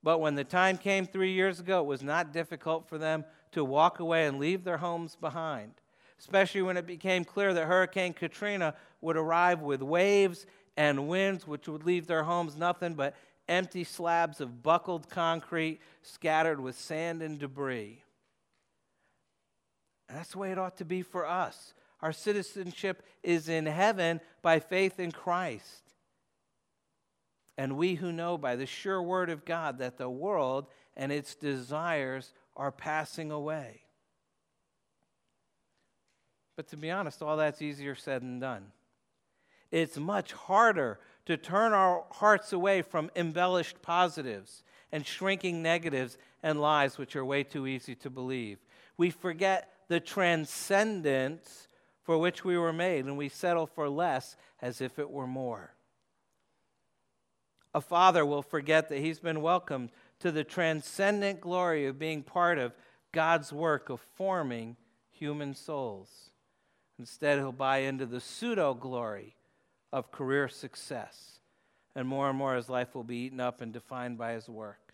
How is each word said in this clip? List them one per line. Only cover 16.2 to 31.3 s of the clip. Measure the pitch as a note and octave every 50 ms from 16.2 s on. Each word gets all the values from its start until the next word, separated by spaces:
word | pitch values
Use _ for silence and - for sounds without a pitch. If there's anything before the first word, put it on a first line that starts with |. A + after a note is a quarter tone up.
| - E3 D#3 D#3 D#3+ E3 D#3 C#3+
with | C3 B2+ B2 -
sand | - - D#3+ D#3 E3 E3+ E3 E3 D#3+
and | D#3 D#3 C#3+
debris. | C#3+ C#3 C3+ C#3+ C#3+ C3+ B2+ A#2 G#2+ G2+ A2+ B2 _ _ _ _ _ _ _ _ _ _ _ _ _ _ _ _ _ _ _ _ _ _ _ _ _ _ _ _ _ _ _ _ _ _ _ _ _ _ _ _ _ _
And | A#2 D3
that's | E3 - -
the | F3+
way | G3 F#3+ F#3+
it | F#3
ought | F#3 F#3 F#3 -
to | F3+
be | D#3 F#3 F#3 F3+
for | - - F#3 E3
us. | D3 F3 F#3 F3 A#2+ - - - - - _ _ _ _ _
Our | - D#3+ D#3
citizenship | - - G#3 G#3 G#3 F#3 - - G3+ F#3 F3+ E3+ - - G3 F3+ - - - - _ -
is | F3 F3 E3 D3+ D#3+
in | E3 D#3+ D#3
heaven | D#3 D3+ E3+ F#3+ G#3+ A3 F#3+ F3 E3 E3 D#3+ - - - _ -
by | E3 E3 D#3+
faith | D#3 - F3+ F#3 F#3+ F#3 - -
in | F3+ E3+ D#3
Christ. | - - F#3 F3 F3+ F#3 E3 A#2+ G2+ - - - - _ _ _ _ _ _ _ _ _ _ _ _ _ _ _ _ _ _ _ _ _ _ _ _ _ _ _ _ _ _ _ _ _ _ _
And | - C3+ C3+ C#3
we | C#3 E3 F#3 F3+
who | D#3 F#3 F3 E3+
know | E3 E3+ E3+ F3 D#3+
by | C#3+ B2+ B2
the | B2 C3+
sure | C3 - - - G3+ F#3+ F#3+ F3+
word | E3+ F#3 F#3 F3+ E3+
of | E3 C#3+ -
God | - E3 E3+ D#3+ D3+ C3+ B2+
that | C3 B2 B2
the | - B2+ B2+
world | B2+ C3 D#3 G3 G#3 E3+ C#3 B2+ C3 C3+ C#3+ - - _ _ _ _
and | - C3+ C#3
its | C#3+ D3 C#3+ -